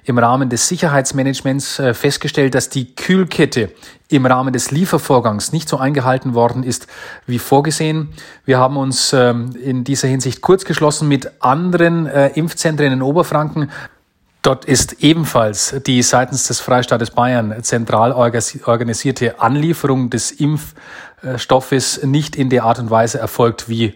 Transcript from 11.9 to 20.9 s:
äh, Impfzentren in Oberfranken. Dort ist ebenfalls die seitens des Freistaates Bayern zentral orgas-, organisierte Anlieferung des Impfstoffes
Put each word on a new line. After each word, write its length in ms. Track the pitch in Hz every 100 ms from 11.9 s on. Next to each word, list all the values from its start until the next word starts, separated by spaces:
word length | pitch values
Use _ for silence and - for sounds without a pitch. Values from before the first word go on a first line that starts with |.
| 170 156
äh, 240 | 143 139
Impfzentren 640 | 156 160 - 165 151 139
in 80 | 131
Oberfranken. 680 | 131 170 160 151 156 160 143 - - _ _ _ _ _
Dort 220 | - 135
ist 400 | - 127 - -
ebenfalls 720 | 147 165 147 123 110 101 - 135 135
die 160 | 127
seitens 460 | 120 127 127 135 -
des 140 | 120
Freistaates 500 | - 123 120 110 113
Bayern 500 | - 123 123 107 110
zentral 520 | - 117 110 110 120
orgas-, 440 | 127 117 113 - 139 -
organisierte 760 | 117 120 107 135 127 117 -
Anlieferung 680 | 113 143 160 156 143 131 120
des 220 | 117 -
Impfstoffes 1700 | - 147 151 - - -